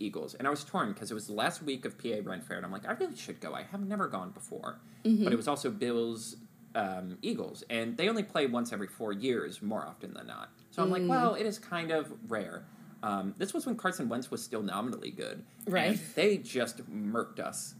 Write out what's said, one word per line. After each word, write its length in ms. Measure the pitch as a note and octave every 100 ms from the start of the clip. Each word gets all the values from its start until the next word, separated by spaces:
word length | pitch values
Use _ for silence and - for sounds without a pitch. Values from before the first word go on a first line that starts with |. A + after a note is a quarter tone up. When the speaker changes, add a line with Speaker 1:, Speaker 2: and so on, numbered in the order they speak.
Speaker 1:
Eagles, 300 | G#2 D#2+ D2+
and 120 | - C3+
I 40 |
was 120 | D3
torn 300 | - F#3+ A#2
'cause 180 | G2+ G#2+
it 40 |
was 120 | G#2+ G#2
the 60 |
last 300 | G#2 C#3+ E3+
week 240 | D3 B2+ -
of 100 | -
P 160 | A#2
A 80 | G#2+
Ren 220 | G2 F#2
Fair, 160 | - F#2
and 80 | F#2
I'm 60 |
like, 140 | F#2+ -
"I 60 |
really 240 | A#3 F#4 -
should 240 | - -
go. 140 | -
I 80 | C2+
have 180 | - G3+
never 280 | G3 G#3 D#3
gone 240 | F#2+ F#2
before." 480 | - - - - - - -
Speaker 2:
Mm-hmm. 200 | A3 G#3+
Speaker 1:
But 80 | F#3
it 40 | A#2
was 120 | C#3+
also 220 | C#3+ B2+
Bills, 640 | G#2 A#2+ A#2 A#2 A2+ - - - - -
um, 440 | A2+ G2 F#2 F#2 F2+
Eagles, 420 | G#3 A3 F2+ - -
and 260 | A#2 A2+ A#2
they 140 | F#3+
only 140 | A3+
play 220 | - E3 C#3
once 260 | A#2+ A#2
every 140 | G#2 F#2+
four 240 | - A2
years, 500 | G2 B2+ A2+ D2+ -
more 240 | G#2 G#2 D2
often 260 | - -
than 140 | - A#1
not. 240 | G#1 - - -
So 120 | -
I'm 80 | F#3
like, 120 | F#3
Speaker 2:
Mm. 60 | F3+
Speaker 1:
"Well, 260 | B3+ A#3
it 120 | G3+ G#3+
is 120 | G#3
kind 340 | - E3+ E3
of 200 | D#3+ - - -
rare." 360 | G#2 F#2 F#2+ - - - -
Um, 300 | G#2+ G2+ F#2+ -
this 160 | G3+
was 140 | E4+ C4
when 80 |
Carson 340 | A#3 F3+ - A#2+
Wentz 220 | A#2 B2
was 140 | A#2
still 180 | - A2
nominally 480 | G2+ G2 B2 G#2+ -
good. 340 | - A1+ - - - -
Speaker 2:
Right. 320 | F3+ E3 A3
Speaker 1:
And 20 | -
they 240 | - G3+ G3
just 500 | - B2+ A#2 - A#2+
murked 520 | G#2+ G#2 A#2 F#2+ -
us. 340 | E2+ - -